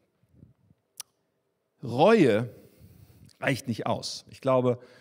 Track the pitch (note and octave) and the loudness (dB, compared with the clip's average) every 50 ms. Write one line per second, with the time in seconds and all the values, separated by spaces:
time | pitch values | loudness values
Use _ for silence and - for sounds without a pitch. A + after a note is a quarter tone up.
0 | _ _ _ _ _ _ _ _ - _ _ _ _ _ _ _ _ _ _ - | _ _ _ _ _ _ _ _ -20 _ _ _ _ _ _ _ _ _ _ -20
1 | - _ _ _ _ _ _ _ _ _ _ _ _ _ _ - - A#2+ A#2 B2 | -20 _ _ _ _ _ _ _ _ _ _ _ _ _ _ -16 -12 -8 0 2
2 | D#3 G#3 A#3 A3+ D#3+ B2 G#2 G#2+ B2 A#2 - - - - _ _ - - - - | 4 6 6 6 4 4 4 2 -2 -4 -12 -20 -20 -20 _ _ -20 -20 -20 -20
3 | - _ - - - - _ - - D3 C#3 - - - A2+ - - B2 G#2 - | -20 _ -20 -20 -20 -20 _ -8 -4 -4 -4 -4 -6 -8 -8 -8 -6 -6 -6 -6
4 | - - - - - - - - - C3 C3 B2+ B2 B2+ A#2+ A#2+ - - - - | -8 -12 -14 -14 -18 -20 -20 -8 -2 0 0 2 0 0 -4 -4 -8 -20 -20 -20